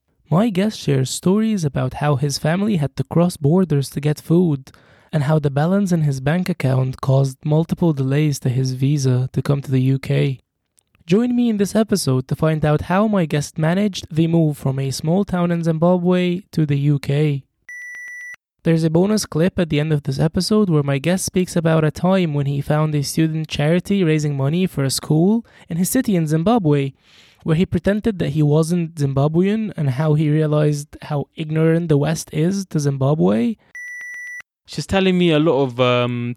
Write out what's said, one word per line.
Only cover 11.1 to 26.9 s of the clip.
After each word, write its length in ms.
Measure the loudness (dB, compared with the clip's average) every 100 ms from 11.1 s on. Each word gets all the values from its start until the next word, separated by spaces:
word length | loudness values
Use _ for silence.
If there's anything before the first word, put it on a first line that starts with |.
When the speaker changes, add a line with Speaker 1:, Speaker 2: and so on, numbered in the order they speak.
| 2 2 0
Speaker 1:
me 140 | 0
in 80 | 0
this 180 | 0 0
episode 520 | 0 0 0 -2 -2
to 80 | -2
find 280 | 0 0
out 180 | 0 0
how 260 | 0 0 2
my 180 | 0 0
guest 320 | -2 -4 -2
managed 480 | 0 0 -2 -4 -6
the 160 | 0 2
move 320 | 4 2 0
from 180 | -4 -2
a 140 | -4
small 340 | -4 -2 0 0
town 240 | 0 0
in 140 | 0
Zimbabwe 800 | 0 2 2 2 2 2 0 -2 -4
to 160 | -2 0
the 100 | 2
U 220 | 2 0
K. 460 | 0 0 0 -2 -6 _ -20 -18 -16 -18 -18 -16 -18 -20 _ _
There's 200 | 0 2
a 60 | 4
bonus 360 | 2 2 0 -2
clip 320 | 0 0 0
at 120 | -2
the 100 | 0
end 140 | 0
of 100 | -2
this 160 | -2 -2
episode 500 | 0 0 0 2 2
where 140 | 2
my 140 | 0 -2
guest 260 | 0 -2
speaks 320 | -2 -2 0 0
about 300 | 2 2 0
a 60 |
time 420 | 0 0 2 0
when 120 | -2 -2
he 140 | -4
found 340 | -2 0 0
a 100 | -2
student 440 | -2 0 0 -2 -6
charity 560 | -4 0 0 0 0
raising 320 | 2 2 0 -2
money 320 | 0 0 -2
for 160 | -2
a 60 | -4
school 560 | -4 0 2 2 0 -4 -20 -10
in 80 | -4
his 120 | -2
city 280 | 0 0 0
in 100 | 0
Zimbabwe, 640 | 0 2 2 2 0 -2